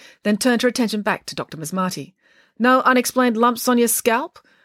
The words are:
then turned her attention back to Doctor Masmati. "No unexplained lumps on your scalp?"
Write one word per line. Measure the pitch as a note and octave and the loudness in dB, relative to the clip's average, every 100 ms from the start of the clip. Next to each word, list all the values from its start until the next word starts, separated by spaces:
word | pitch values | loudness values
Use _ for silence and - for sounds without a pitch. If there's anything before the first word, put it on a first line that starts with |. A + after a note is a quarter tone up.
| - _ | -20 _
then | G#3 G#3 | -2 0
turned | B3+ A#3 | 2 2
her | B3 | 0
attention | A#3+ A3 G#3 | 0 -2 -2
back | G3+ F#3 - | -4 -4 -6
to | - | -12
Doctor | - D#3 | -10 -12
Masmati. | D#3 F#3 F#3 F3 C3+ _ _ _ _ - | -8 -4 -4 -6 -12 _ _ _ _ -2
"No | B3 C4 | 2 4
unexplained | B3+ B3+ A#3+ B3+ B3 A3 | 4 2 0 0 0 2
lumps | A#3+ A#3 B3 | 0 2 0
on | A#3+ | 2
your | A#3 | 2
scalp?" | - - A#3 E4+ - _ _ | 0 0 -2 -4 -12 _ _